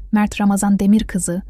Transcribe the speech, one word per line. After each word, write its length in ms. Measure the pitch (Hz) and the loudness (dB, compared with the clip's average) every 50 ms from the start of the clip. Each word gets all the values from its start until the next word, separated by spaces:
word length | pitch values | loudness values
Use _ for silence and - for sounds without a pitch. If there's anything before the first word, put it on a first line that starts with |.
| - - | -8 -2
Mert 300 | - 214 208 208 - - | 0 0 0 0 -2 0
Ramazan 380 | 208 202 202 196 208 202 202 190 | 0 0 0 0 2 0 0 2
Demir 240 | 196 196 208 220 226 | 2 4 2 2 2
kızı, 380 | - - 185 175 - 170 185 - | 0 -6 -6 -4 -4 -6 -6 -8